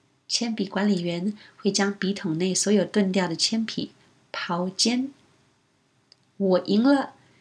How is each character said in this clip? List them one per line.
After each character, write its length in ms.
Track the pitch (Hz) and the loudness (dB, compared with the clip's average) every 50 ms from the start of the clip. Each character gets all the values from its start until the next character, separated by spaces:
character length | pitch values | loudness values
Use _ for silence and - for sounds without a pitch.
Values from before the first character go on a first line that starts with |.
| _ _ _ _ _ - | _ _ _ _ _ -6
铅 260 | - - 233 233 220 | -4 -4 -2 -4 -4
笔 100 | 214 196 | -4 -6
管 220 | - - 190 202 208 | -4 -2 -2 0 0
理 140 | 196 175 | 0 0
员 360 | 175 175 170 170 175 214 208 - - - _ - | -2 -4 -4 -4 -4 -6 -6 -8 -14 -20 _ -4
会 140 | - 202 | -4 -2
将 220 | 196 - 196 202 202 | 0 0 0 -2 -2
笔 200 | - - 185 202 | -2 -4 -4 -4
筒 240 | - - 170 156 160 | -2 -4 -4 -2 0
内 180 | 180 190 180 | 0 0 0
所 160 | - - 196 | 0 2 2
有 140 | 214 202 170 | 4 2 2
钝 260 | - - 214 202 190 | 2 0 0 0 2
掉 160 | 185 202 185 170 | 2 0 0 0
的 80 | 165 | -2
铅 300 | 156 - - 226 226 226 | -2 -2 -2 0 -2 -2
笔 260 | 220 - - - - - _ _ _ _ _ _ _ | -4 -4 -6 -8 -8 -10 _ _ _ _ _ _ _
刨 420 | - - - - 175 175 180 185 185 | -12 -10 -6 -4 -2 -2 -2 -4 -2
尖。 380 | - - 226 247 247 262 277 - _ _ _ _ _ _ _ _ _ _ _ _ _ _ _ _ _ _ _ _ _ _ _ _ - | 0 0 0 0 0 -2 -6 -8 _ _ _ _ _ _ _ _ _ _ _ _ _ _ _ _ _ _ _ _ _ _ _ _ -2
我 220 | 196 190 202 - | 2 2 4 2
赢 220 | - - 202 208 | 2 2 2 4
了， 320 | 240 277 285 269 - - - - _ _ _ _ | 6 6 4 4 2 -4 -10 -18 _ _ _ _